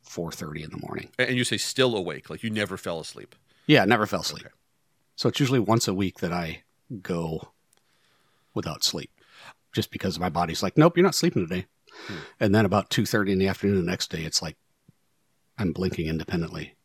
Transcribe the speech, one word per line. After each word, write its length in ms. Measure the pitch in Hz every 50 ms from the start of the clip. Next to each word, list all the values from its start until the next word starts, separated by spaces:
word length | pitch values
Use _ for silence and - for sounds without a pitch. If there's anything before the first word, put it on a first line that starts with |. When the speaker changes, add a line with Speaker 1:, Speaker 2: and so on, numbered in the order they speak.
Speaker 1:
four 280 | _ - - - 85 82
thirty 320 | 80 - 85 76 76 78
in 80 | 78 78
the 80 | - -
morning. 320 | - - - - - - _ -
Speaker 2:
A-, 100 | 127 117
and 80 | 127
you 60 | 123 123
say 120 | - -
still 400 | - - - - - 131 127 117
awake, 340 | 104 90 87 76 65 - -
like 120 | 78 82 -
you 60 | 113
never 260 | 107 107 104 92 95
fell 240 | 90 - 98 85 80
asleep? 340 | 78 - - - - - - _ _ _ _ _ _
Speaker 1:
Yeah, 180 | - 151 131 98
never 220 | 98 120 110 107
fell 140 | - - 87
asleep. 260 | 78 - - - -
Speaker 2:
Okay. 80 | - _ _ _ _ _ _ _ _ _ _ _ _ _
Speaker 1:
So 120 | - - 120
it's 120 | - -
usually 180 | 143 123 135 127
once 300 | 104 92 113 117 - -
a 60 | 98
week 260 | 92 101 92 - -
that 120 | - 87
I 300 | 87 87 85 80 78 - _ _ _ _ _ _ 131 101
go 460 | 90 - 92 85 85 80 80 80 - - _ _ _ _ _ _ _ _ _ _ _ _ _ _ _ _ _ _ _ _ _
without 300 | - 101 85 76 - -
sleep, 260 | - - 85 69 - _ _ _ _ - - - - - _ _ _
just 180 | - - 104 -
because 280 | - - - 101 82 82
my 80 | 87 90
body's 340 | 76 82 85 82 80 -
like, 160 | - 92 - -
"Nope, 180 | 151 170 -
you're 80 | 175 175
not 120 | 196 -
sleeping 300 | - - 170 - 117 90
today." 200 | 80 92 92 95 _ _ _ _ _ - - -
Speaker 2:
Hmm. 80 | - 101 82 - - - _
Speaker 1:
And 160 | - 104 98
then 100 | 110 107
about 240 | 95 90 104 - _
two 160 | - - 107
thirty 280 | - - 110 101 95
in 60 | 101 92
the 100 | 95 98
afternoon 280 | 92 - - 101 101 95 87
the 60 | 87
next 200 | 90 - - -
day, 100 | - 82
it's 180 | 80 78 - -
like 160 | - 80 80 _ _ _ _ _ _ _ _ _ _ _ _ _ _ _ _ _ _ _ _ -
I'm 140 | 101 87
blinking 340 | 80 - 92 92 - - 82
independently. 680 | 78 80 80 80 - 95 87 82 - - 82 76 - _ _